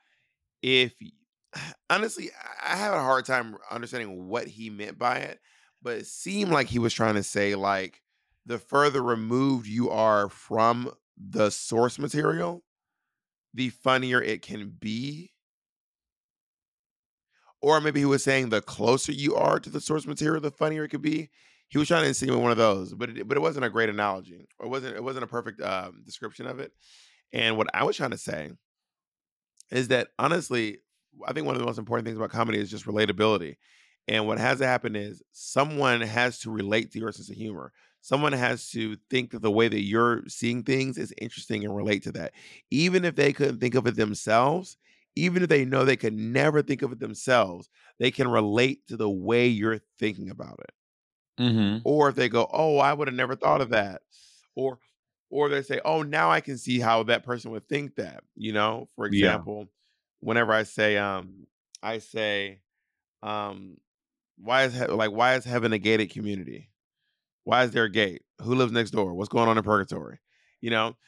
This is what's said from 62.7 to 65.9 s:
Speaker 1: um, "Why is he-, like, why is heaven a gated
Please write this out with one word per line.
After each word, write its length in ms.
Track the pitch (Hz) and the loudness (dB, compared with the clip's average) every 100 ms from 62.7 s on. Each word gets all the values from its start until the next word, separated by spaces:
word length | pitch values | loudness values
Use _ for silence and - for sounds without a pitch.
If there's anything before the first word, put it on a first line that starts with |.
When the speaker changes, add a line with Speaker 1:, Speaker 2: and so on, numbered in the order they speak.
| _ _ _ _ _ | _ _ _ _ _
Speaker 1:
um, 560 | 107 107 101 98 98 80 _ _ _ _ _ _ | -8 -6 -6 -10 -16 -20 _ _ _ _ _ _
"Why 260 | 104 131 | 0 4
is 100 | 131 | 4
he-, 120 | 123 123 | 2 -2
like, 260 | 98 110 | 0 0
why 240 | 107 123 131 | 2 2 2
is 100 | 120 | 0
heaven 280 | 120 113 | 0 0
a 60 | 110 | 2
gated 300 | 104 | 4